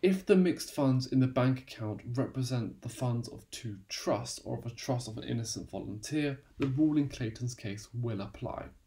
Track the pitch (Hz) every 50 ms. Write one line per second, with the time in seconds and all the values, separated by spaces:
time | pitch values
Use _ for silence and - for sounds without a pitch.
0 | - 190 190 185 - - 202 190 180 175 - - - - - - 143 131 127 127
1 | 127 - - 131 127 123 127 127 123 131 131 127 - - - - 113 107 104 98
2 | - 120 120 131 123 - - 131 127 123 131 123 110 92 92 - - 117 - -
3 | 131 123 120 117 120 - - - - _ - - - 110 104 98 - _ - -
4 | - - 135 101 - - - - - - 123 120 - 120 - - - - 127 123
5 | - 110 110 - - - 120 117 113 110 - 98 - - - 101 101 104 98 104
6 | - - 147 156 147 143 135 131 - _ _ - 139 135 131 139 156 156 151 151
7 | 143 131 - - 123 110 110 - 123 120 - - - 107 98 104 - - - 120
8 | 120 120 110 98 98 - - - - - - - - - - - _